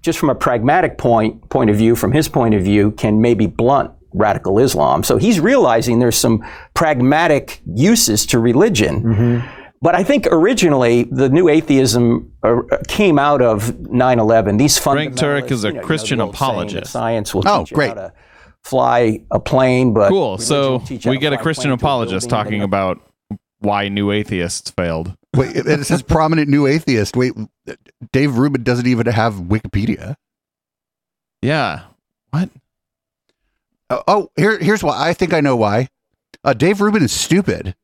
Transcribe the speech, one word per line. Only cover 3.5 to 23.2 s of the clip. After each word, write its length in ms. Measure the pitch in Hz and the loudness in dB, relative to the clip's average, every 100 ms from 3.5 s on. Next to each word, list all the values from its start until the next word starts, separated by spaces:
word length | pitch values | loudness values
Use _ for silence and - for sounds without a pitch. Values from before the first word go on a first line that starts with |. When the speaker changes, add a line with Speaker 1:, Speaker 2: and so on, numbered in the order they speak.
| - 117 139 - - _ | 0 2 2 -2 -10 _
Speaker 1:
radical 440 | 92 107 - 92 98 | -2 0 0 0 2
Islam. 460 | 135 - 69 71 | 2 2 0 0
So 140 | - 117 | 0 0
he's 220 | 208 202 | 2 2
realizing 600 | 170 269 151 117 113 117 | 2 2 2 2 2 2
there's 180 | 123 - | 2 2
some 260 | 123 113 - - - | 0 0 -4 -20 -8
pragmatic 880 | - 160 135 127 147 170 143 - - - 95 | -2 0 2 2 2 2 0 -2 -16 -10 0
uses 500 | 170 226 - 107 - | 2 2 2 0 0
to 120 | 123 | 2
religion. 640 | 117 120 240 139 101 - | 2 4 2 2 0 0
Speaker 2:
Mm-hmm. 440 | 117 107 120 120 123 - - _ | 0 0 2 0 -4 -14 -20 _
Speaker 1:
But 120 | 156 | 0
I 100 | 180 | 0
think 220 | 196 285 - | 2 0 2
originally 720 | 165 185 247 175 139 120 120 120 | 2 2 2 2 2 4 2 0
the 180 | 131 135 | 0 2
new 180 | 143 180 | 4 4
atheism, 840 | 151 - 135 131 120 120 120 - - | 2 2 2 4 2 2 0 -4 -4
uh, 200 | 110 117 - - - | 0 0 0 -4 -4
came 320 | - 202 147 | 0 2 4
out 240 | 143 143 | 2 2
of 340 | 123 107 113 - - | 2 0 -4 -8 -4
nine 260 | 123 127 120 | 0 2 2
eleven. 380 | 110 113 104 104 | 4 2 2 2
These 220 | 147 - | 2 2
Speaker 3:
Frank 340 | 151 139 151 | 0 -2 -2
Turek 300 | 127 147 143 | -4 -2 -2
Speaker 1:
fundamentalists, 80 | 123 | -4
Speaker 3:
is 120 | 127 | -4
a 40 | 104 | -4
Speaker 1:
you 60 | |
know, 20 | 139 | -6
you 40 | |
know, 60 | 87 | -2
Speaker 3:
Christian 300 | 156 - 123 | -2 0 -2
Speaker 1:
the 80 | 101 | -2
old 100 | - | -2
saying, 120 | 135 | -2
Speaker 3:
apologist. 400 | 104 95 98 - | -2 -6 -8 -8
Speaker 1:
"Science 440 | 127 113 117 104 - | -6 -2 -4 -4 -2
will 80 | - | 0
Speaker 4:
Oh, 140 | 208 | 0
Speaker 1:
teach 120 | 101 | -2
you 40 | - | -2
Speaker 4:
great. 120 | 131 | -2
Speaker 1:
how 40 | 107 | -4
to 180 | 95 _ _ - - _ | -14 _ _ -20 -20 _
fly 560 | - 131 127 120 117 110 - | -4 0 2 2 2 -2 -4
a 100 | 101 | -6
plane, 540 | - 131 131 127 127 | 0 0 2 2 2
but 160 | 110 98 | 2 2
Speaker 3:
Cool. 220 | 190 135 | 2 -2
Speaker 1:
religion 140 | 95 117 | -4 -2
Speaker 3:
So 240 | 147 135 | -2 0
Speaker 1:
will 80 | 127 | -2
teach 260 | - 127 120 | -6 -8 -4
you 40 | |
how 20 | |
Speaker 3:
we 60 | 135 | -2
Speaker 1:
to 40 | |
Speaker 3:
get 120 | 151 | -2
a 20 | 135 | -2
Speaker 1:
fly 60 | |
a 20 | |
Speaker 3:
Christian 180 | 160 156 143 | -4 -4 -2
Speaker 1:
plane 80 | 123 | -2
to 80 | 147 | 0
a 20 | |
Speaker 3:
apologist 420 | 131 104 92 120 | -2 -2 -4 -2
Speaker 1:
building," 140 | 113 104 | -4 -2
Speaker 3:
talking 160 | 104 | -4
Speaker 1:
and 20 | |
Speaker 3:
about 360 | 101 98 95 87 _ _ | -2 -2 -2 -6 _ _